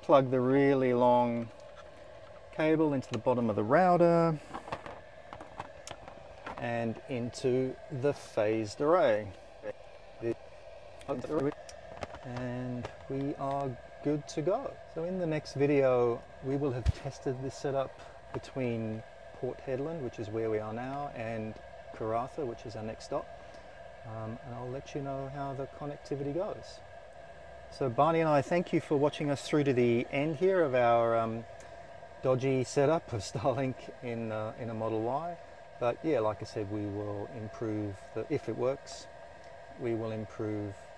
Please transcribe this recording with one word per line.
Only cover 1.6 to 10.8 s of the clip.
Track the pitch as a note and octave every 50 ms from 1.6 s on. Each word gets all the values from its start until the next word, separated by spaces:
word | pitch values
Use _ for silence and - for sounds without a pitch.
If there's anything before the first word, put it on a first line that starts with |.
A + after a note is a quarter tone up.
| - - - - - - - - - - - - - - - - - - -
cable | - D#3+ D#3 D#3+ D#3 D#3+ D3+ C#3+
into | C3 - -
the | C3+ A2
bottom | - C3 B2 B2 A#2+ A2+
of | G#2
the | A2 G#2
router | G#2+ C#3 E3 F#3 F3+ F3 E3+ E3+ E3+ E3+ E3+ E3 E3 D#3 D3 - - - - - - - - - - - - - - - - - - - - - - - - - - - - - - - - - - - - - - - - - - - -
and | B2 A#2+ A#2 A#2 A#2 A2+ G#2+ - - -
into | C3+ A#2+ A#2+ A#2+ - - - C3 B2 B2+ C3 C3 - - - - D3+ B2 B2
the | C#3+ C#3
phased | - - - - A#2+ G#2 G#2+ A2 A2 A2 G#2 - -
array. | D3 D3+ E3+ F#3 D#3+ B2 G#2+ G#2 G#2 G2 F#2 - - - - - - G#2+ - - - - - - - - - - A2+ A#2 A#2 - - - - - - - - -